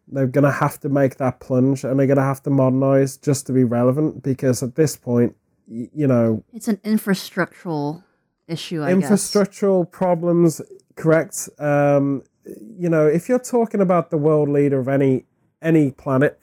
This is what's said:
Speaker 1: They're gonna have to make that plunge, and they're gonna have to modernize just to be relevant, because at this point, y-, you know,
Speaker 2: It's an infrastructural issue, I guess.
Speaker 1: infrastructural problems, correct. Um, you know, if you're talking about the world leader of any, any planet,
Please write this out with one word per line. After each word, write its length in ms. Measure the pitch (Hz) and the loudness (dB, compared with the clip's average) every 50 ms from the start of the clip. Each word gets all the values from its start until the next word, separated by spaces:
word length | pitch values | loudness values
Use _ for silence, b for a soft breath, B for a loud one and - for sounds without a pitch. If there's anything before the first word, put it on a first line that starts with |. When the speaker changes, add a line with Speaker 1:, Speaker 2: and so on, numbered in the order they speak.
| _ - | _ -10
Speaker 1:
They're 180 | 127 135 135 | -4 -2 -2
gonna 240 | 127 127 139 143 143 | 0 2 2 2 2
have 280 | 135 - 151 143 - - | 2 0 -2 -2 -4 -4
to 100 | - 147 | -6 -2
make 260 | 139 139 139 131 - | 0 2 0 0 0
that 240 | - 135 127 123 _ | -2 -4 -4 -4 _
plunge, 440 | - - 131 127 127 135 139 135 - | -8 -4 0 2 2 2 0 -2 -4
and 140 | 120 135 139 | -4 0 0
they're 80 | 139 | 2
gonna 140 | 131 139 139 | 2 2 2
have 220 | 135 135 135 - - | 2 0 -2 -4 -4
to 80 | 143 | -2
modernize 680 | 139 135 131 131 127 131 135 135 139 135 135 135 - | 0 2 2 2 2 2 2 2 2 2 2 0 -4
just 300 | - - - - - - | -6 -2 -2 -2 -2 -2
to 80 | - 127 | -2 0
be 100 | 131 127 | 2 2
relevant, 580 | 117 120 120 123 127 127 151 156 151 - 131 - | 2 2 2 2 2 2 0 -2 -4 -4 -6 -6
because 400 | 139 131 - 147 131 120 - 135 | -6 -4 -2 0 -2 -2 -2 -4
at 120 | 120 - | -8 -2
this 200 | - 156 135 - | 0 -2 -2 -2
point, 400 | - - 123 120 120 120 - - _ _ _ _ _ _ | -6 -6 -2 0 0 0 0 -2 _ _ _ _ _ _
y-, 220 | - 113 117 123 - - | -18 -14 -14 -14 -12 -6
you 120 | 151 147 | -2 0
know, 380 | 135 127 120 117 113 110 - - _ - | 2 2 2 2 2 0 -2 -6 _ -18
Speaker 2:
It's 160 | 226 - 240 | -10 -4 -4
an 80 | 208 - - | -4 -4 -2
infrastructural 1160 | 208 220 214 - 208 190 185 - - - 190 170 - - - - 180 160 151 143 143 156 175 _ _ _ _ _ _ _ _ _ | -2 -2 -2 0 -2 -2 -2 -4 -10 -6 -6 -6 -6 -6 -14 -10 -6 -6 -4 -4 -4 -6 -8 _ _ _ _ _ _ _ _ _
issue, 360 | - 165 160 - - 180 156 147 | -12 -10 -10 -10 -8 -8 -6 -2
I 120 | 143 185 | 0 0
guess. 140 | 190 147 - | 0 2 2
Speaker 1:
infrastructural 800 | 208 196 - - - 208 202 202 - - 214 196 190 185 170 - | 0 0 0 0 -2 -2 -2 -2 -4 -4 -2 0 0 0 0 -2
problems, 680 | - - 190 180 180 165 170 175 170 170 170 165 156 - - - - - _ _ _ | -6 -4 -2 -2 -2 -2 -2 0 2 2 2 2 0 -2 -12 -18 -20 -20 _ _ _
correct. 520 | - - 160 160 160 151 202 - - - - - - | -4 0 2 2 2 0 -4 -8 -14 -14 -14 -12 -8
Um, 640 | 147 147 143 143 143 143 143 143 143 139 139 127 - _ _ _ _ - - - 208 220 226 | -4 -2 0 2 2 2 2 2 2 0 -4 -6 -8 _ _ _ _ -20 -20 -20 -20 -20 -14
you 140 | 185 175 170 | -6 -2 0
know, 160 | 165 156 151 | 2 2 4
if 220 | 151 147 175 - - | 4 2 0 0 -2
you're 100 | 247 254 | -2 -2
talking 420 | 247 - - 240 226 220 - 202 | -2 -2 -2 -2 -2 0 0 0
about 300 | 196 175 185 170 165 - | 0 2 2 0 0 -2
the 80 | 170 151 | -4 -2
world 300 | 143 156 156 151 147 143 | 0 2 2 2 2 2
leader 280 | 143 143 143 143 139 135 | 2 2 2 2 2 0
of 80 | 123 131 | -2 0
any, 360 | 139 135 139 135 131 120 - _ _ _ _ _ _ _ - | 0 2 2 2 2 0 -2 _ _ _ _ _ _ _ -2
any 300 | 165 165 160 147 135 - | 2 2 2 2 2 -2
planet, 460 | _ - 143 135 131 147 147 - _ | _ -6 -2 0 2 2 0 -2 _